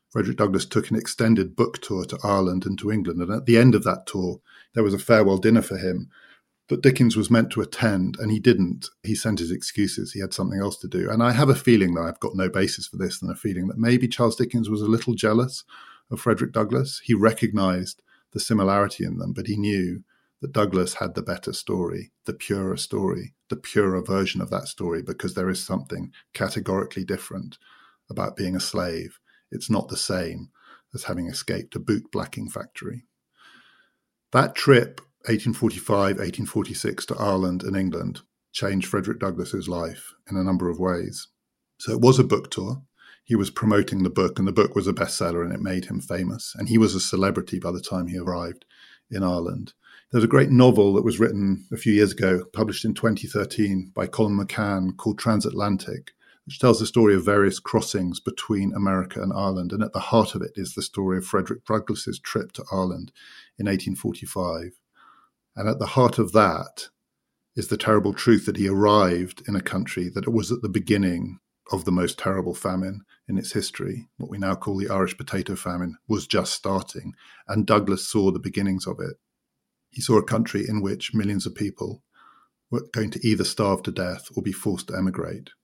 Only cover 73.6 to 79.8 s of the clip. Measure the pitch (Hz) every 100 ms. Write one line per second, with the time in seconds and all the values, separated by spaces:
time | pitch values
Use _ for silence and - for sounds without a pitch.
73.6 | - - 95 101 - _ - 104 95 92
74.6 | - 98 98 98 92 - - 98 90 92
75.6 | - 87 90 - - 104 76 101 - -
76.6 | 98 98 - 95 92 - - - - 101
77.6 | 101 107 101 95 - 110 98 90 95 101
78.6 | 98 95 92 90 92 - _ _ _ _
79.6 | _ _